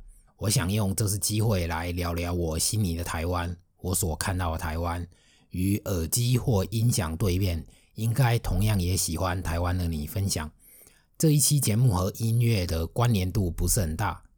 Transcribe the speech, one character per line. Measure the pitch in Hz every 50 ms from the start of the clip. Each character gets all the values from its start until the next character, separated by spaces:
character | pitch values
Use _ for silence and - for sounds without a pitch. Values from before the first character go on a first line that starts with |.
| - - - - _ _ _
我 | - - 104
想 | 107 - 85 92
用 | 101 107 107 95 95
这 | - 110 101
次 | 98 101
机 | - - 107 107
会 | 104 95 101 92 85
来 | 82 82 80 82 90 87
聊 | 87 87 85 85
聊 | 85 87 87 90
我 | 90 85 80 78 80
心 | - - - 107 107
里 | 87 82 82
的 | 87
台 | - - 82 80
湾， | 87 90 87 87 87 87 - - _ _ _
我 | - 87 92
所 | - - 87 78 -
看 | - - 98 92
到 | 92 82
的 | 80 80
台 | 80 80 80 82
湾， | 85 85 85 87 87 85 - _ _ _ _ _ _ _
与 | - 90 92 98 98 104 -
耳 | - 101 85 80 80
机 | - 127 120 120 127 120
或 | - - 120 95 95
音 | 98 - 117 110 120
响 | - - 95 78 98
对 | 117 110 98 87 92
面 | 101 98 85 80 78 - - _ _ _ _
应 | - 107 117 113
该 | - 131 120 117 113
同 | - - 87 87 101
样 | 107 107 95
也 | 87 87 92
喜 | 87 - - 85 80
欢 | 90 90 87 98
台 | 85 80 82 85
湾 | 87 87 90
的 | 90 90 85
你 | 82 76 73
分 | 76 - 107 98 101
享。 | - - 76 - - _ _ - - - - - _ _ _ _ _ -
这 | - 160
一 | 147 147
期 | - - 147 143
节 | 127 107 101
目 | 110 127 127 90
和 | 90 92 95 - -
音 | 113 113 113 120
乐 | 120 117 117 101 87 82
的 | 85 82 82
关 | 82 - - 117 120
联 | 120 98 90 92
度 | 85 107 98 87
不 | 82 - 87 85
是 | - 123
很 | 95 80 78 82
大， | 104 95 82 - - _ _